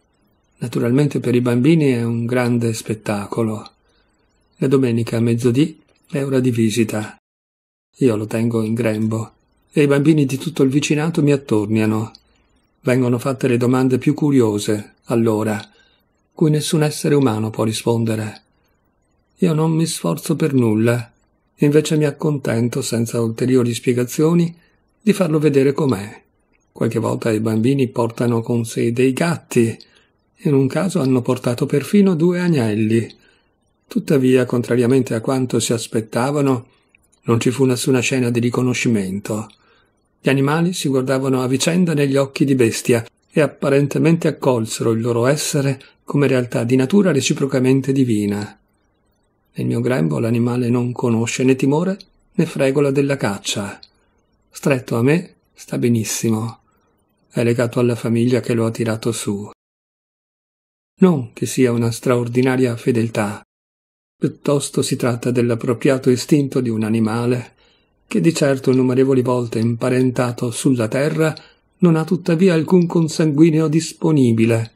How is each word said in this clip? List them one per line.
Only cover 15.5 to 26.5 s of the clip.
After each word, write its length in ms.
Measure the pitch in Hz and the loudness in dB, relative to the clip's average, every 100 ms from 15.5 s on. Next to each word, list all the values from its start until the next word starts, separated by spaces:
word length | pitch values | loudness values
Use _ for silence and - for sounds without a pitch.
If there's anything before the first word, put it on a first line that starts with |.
| 104 - _ _ _ _ _ _ | -4 -8 _ _ _ _ _ _
cui 200 | - 156 | -2 0
nessun 320 | 151 - 165 | 0 0 0
essere 320 | 151 - 160 143 | 0 -2 0 2
umano 340 | 131 107 110 | 2 0 -4
può 140 | - | -2
rispondere. 800 | 110 110 - 117 113 110 107 - _ _ _ _ _ _ _ _ _ _ | -2 -2 -2 0 0 -4 -6 -12 _ _ _ _ _ _ _ _ _ _
Io 160 | 180 | 0
non 180 | 156 160 | 0 0
mi 160 | 160 165 | 0 -2
sforzo 480 | - 170 165 - 139 | -2 -4 -4 -4 -2
per 180 | - | 0
nulla, 580 | 135 117 107 117 120 113 _ _ _ _ _ | 2 2 2 0 0 -4 _ _ _ _ _
invece 400 | 147 147 151 156 | 2 2 2 0
mi 80 | 151 | 0
accontento, 800 | 147 156 143 - 113 120 135 | -2 -4 -2 -2 -2 -2 -2
senza 360 | 123 117 117 120 | -4 -4 -2 -2
ulteriori 540 | 113 113 123 127 120 | -4 -2 2 2 2
spiegazioni, 800 | 117 - 120 127 - 156 175 170 - _ _ _ _ | -2 -2 -2 -2 0 2 2 0 -4 _ _ _ _
di 100 | 220 | 0
farlo 280 | 202 175 156 | 0 0 2
vedere 340 | 151 139 135 | 2 4 2
com'è. 480 | 139 143 98 101 - _ _ _ | 2 0 -2 -6 -16 _ _ _